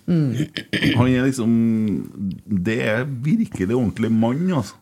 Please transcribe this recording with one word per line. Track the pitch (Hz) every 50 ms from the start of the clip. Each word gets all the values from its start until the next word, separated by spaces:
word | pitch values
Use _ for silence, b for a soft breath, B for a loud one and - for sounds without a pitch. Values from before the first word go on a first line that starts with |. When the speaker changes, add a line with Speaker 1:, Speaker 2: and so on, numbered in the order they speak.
| _ -
Speaker 1:
Mm. | 175 160 151 131 110 127 151 - - - - - - 101 - - 151
Speaker 2:
Han | 113 123
er | 127 127 123 127 139
liksom, | 131 127 113 113 117 113 113 113 110 110 110 107 92 - - - - - 101 95 87 - - -
det | 104 92 90 110 110 127 131
er | 117 107 117 131
virkelig | 147 135 117 127 156 208 226 226 - - - 92 90
ordentlig | 117 131 123 95 - - 113 110
mann, | 113 110 113 117 127 151 175 185
altså. | 180 135 95 - - -